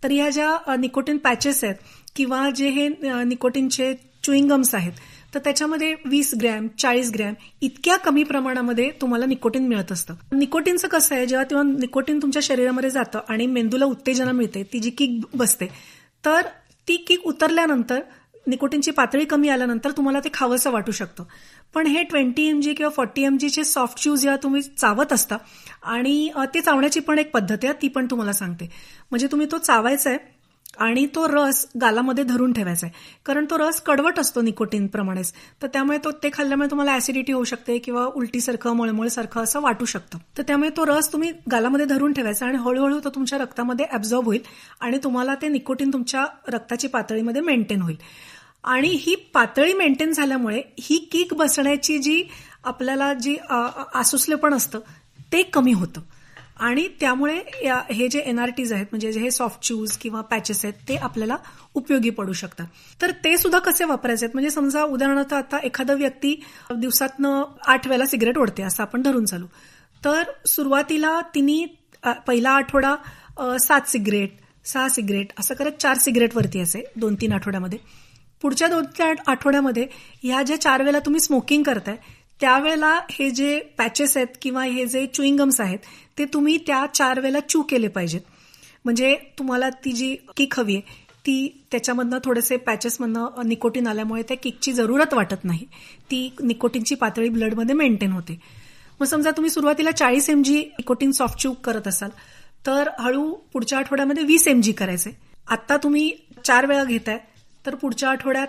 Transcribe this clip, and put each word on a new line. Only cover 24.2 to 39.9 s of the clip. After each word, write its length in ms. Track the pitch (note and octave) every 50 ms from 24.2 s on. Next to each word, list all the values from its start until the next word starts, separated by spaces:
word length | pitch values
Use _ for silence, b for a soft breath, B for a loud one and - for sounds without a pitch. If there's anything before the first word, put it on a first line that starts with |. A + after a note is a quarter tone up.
जेव्हा 160 | C#4 C#4 C#4 C#4 C#4+
तुम्ही 180 | C#4 C4+ C#4+
चावत 520 | C#4 C#4 - - B3+ A3 G#3 A3+ D4+ D4 C#4
असता 220 | A3+ - - G#3 A3 - B B B B B B B B
आणि, 460 | - A#3 A#3+ B3+ C4+ C#4+ D4 D4+ D#4 D4+
अ, 100 | D4 C4+ C4 -
ते 80 | E4
चावण्याची 380 | D4 E4 D4 C4+ C4+ D4 C#4+ E4
पण 200 | C#4+ - D4+ D4+
एक 120 | D4+ D4+
पद्धत 260 | - A#3 G3+ F3 G#3+ - -
आहे, 100 | C4 -
ती 140 | - - C4+
पण 180 | C4 C4+ B3+
तुम्हाला 280 | A#3+ B3+ A#3 G#3+ G3+ G3+
सांगते. 320 | - G3 F3+ E3+ E3+ E3+ E3+ B B B B B B B B
म्हणजे 160 | B3+ A#3 C4+ C#4
तुम्ही 200 | D4 D4 D4+ D4
तो 60 | D#4+ D#4+
चावायचा 520 | - - C4 A3+ G#3+ A#3+ C#4 C#4 - C#4
आहे 100 | B3 D4 - - _ _ _ _ _ _ - - - -
आणि 260 | G#3+ A3+ A#3 B3+ C#4
तो 220 | C#4+ - E4 D#4+ D#4
रस 380 | C#4+ D4 C#4+ C4+ C4 C4+ - - - A#3+
गालामध्ये 420 | A#3+ A3+ A3 A#3 B3 C4 B3+ C4+ C#4
धरून 300 | B3 B3 A#3+ B3+ B3+ A#3+
ठेवायचा 340 | A#3 G3+ F3+ E3+ E3+ - E3+
आहे, 320 | E3+ - - - - _ -
कारण 200 | - C4+ D4 D4+
तो 120 | D4 E4+ D#4
रस 240 | D4+ D#4+ D#4+ -
कडवट 380 | - - C#4+ C4+ C#4+ E4 F4 E4+
असतो 220 | C#4+ - - A#3+
निकोटिनप्रमाणेच, 920 | A#3 A3+ G#3+ - A3 G#3+ G#3+ G#3 G3+ G3 - G3+ G3 F#3+ F#3 F#3 F#3 - - B B B B B
तर 60 | - C#4
त्यामुळे 300 | - C4+ C4+ C#4 D4 D4
तो, 140 | D4 D4+
ते 180 | D4 D4+ - C#4+ C#4+
खाल्ल्यामुळे 360 | - D4 C4+ C#4 C#4 C#4+ C#4
तुम्हाला 220 | C#4+ C#4+ C#4+ C#4+
ॲसिडिटी 420 | C4+ B3+ - - B3 C4+ B3+ C#4+ C4+
होऊ 100 | B3+ A#3+
शकते 340 | - B3 A#3 - - A#3+ A#3+
किंवा 280 | A#3+ B3+ A#3+ A#3+ B3
उलटीसारखं, 720 | B3+ - C#4+ A#3+ A3+ - B3 A#3 C4 A#3+ A3+ - A#3+ A#3
मळमळसारखं 640 | A#3 A#3 A3+ A3 G#3+ A3+ A#3 - - - - - A#3
असं 200 | A3+ A3 - D4
वाटू 240 | D4 C4 A3+ G#3 B3
शकतं. 340 | A3+